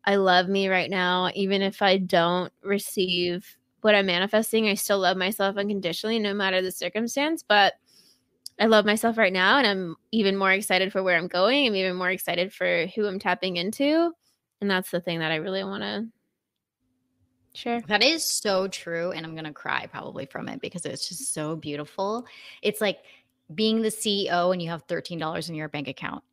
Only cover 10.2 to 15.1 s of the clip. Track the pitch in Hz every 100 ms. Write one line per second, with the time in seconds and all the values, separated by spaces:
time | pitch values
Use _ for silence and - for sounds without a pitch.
10.2 | 196 196 190 190 214 185 190 196 190 170
11.2 | 175 180 202 277 262 196 185 180 180 185
12.2 | - 170 190 - 180 175 170 220 208 190
13.2 | 202 180 185 175 185 220 277 311 339 330
14.2 | _ _ _ _ 202 185 190 175 175